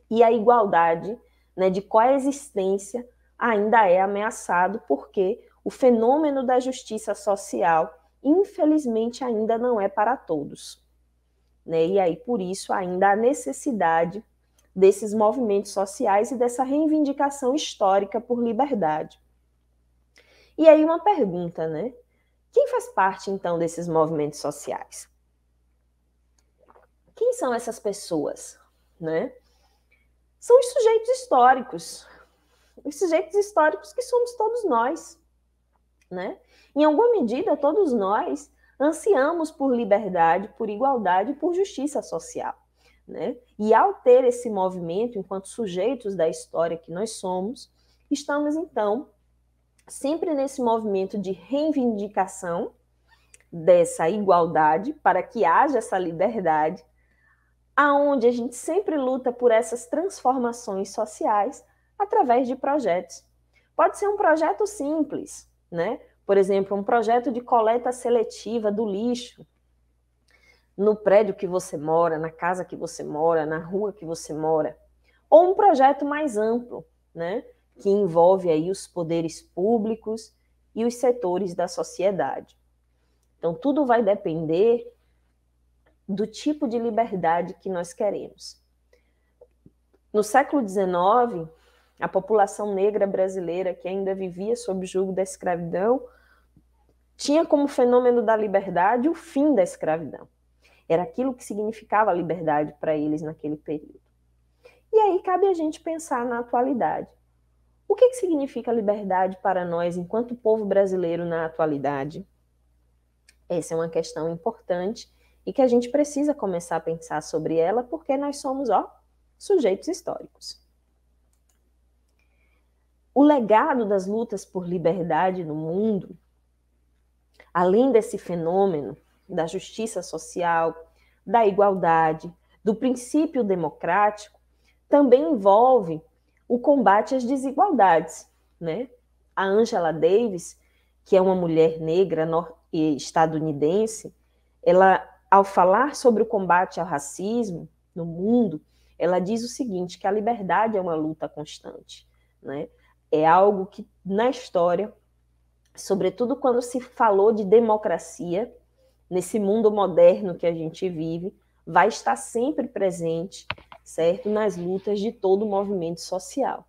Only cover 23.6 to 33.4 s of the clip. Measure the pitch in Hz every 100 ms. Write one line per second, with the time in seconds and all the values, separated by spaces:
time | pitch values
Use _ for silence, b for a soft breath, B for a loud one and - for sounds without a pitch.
23.6 | 170 170 175 160 156 160 147 - 147 147
24.6 | - - - - - _ _ _ _ _
25.6 | _ _ _ _ _ _ _ _ _ _
26.6 | _ _ _ _ _ - 480 480 285 233
27.6 | 240 220 208 196 - 160 143 - - -
28.6 | _ _ _ - 160 160 254 - _ _
29.6 | _ _ _ _ _ _ _ _ - 494
30.6 | 494 571 453 440 453 523 - 269 247 262
31.6 | 240 170 - - - b b _ _ _
32.6 | _ - 285 - 359 320 - 403